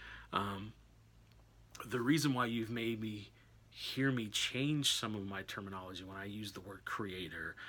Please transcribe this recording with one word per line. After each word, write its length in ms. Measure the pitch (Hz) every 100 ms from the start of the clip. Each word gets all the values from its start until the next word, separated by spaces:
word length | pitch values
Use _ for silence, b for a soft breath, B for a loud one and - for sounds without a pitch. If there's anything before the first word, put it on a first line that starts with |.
| B B B
Um, 400 | - 101 95 110 - - - - - - - - - - - 117
the 140 | 127
reason 340 | 120 156 143
why 120 | 123 120
you've 240 | 117 110
made 300 | 117 113 110
me 300 | 110 107 104 B B B -
hear 400 | - - 131 135
me 160 | 123 107
change 640 | - - 123 143 151 135
some 220 | - 113
of 120 | 107 98
my 160 | 95
terminology 640 | 95 - 98 95 92 92
when 120 | 92 95
I 80 | 101
use 260 | 104 101
the 80 | 92
word 240 | 101 98
creator 720 | - - 101 92 82 - - B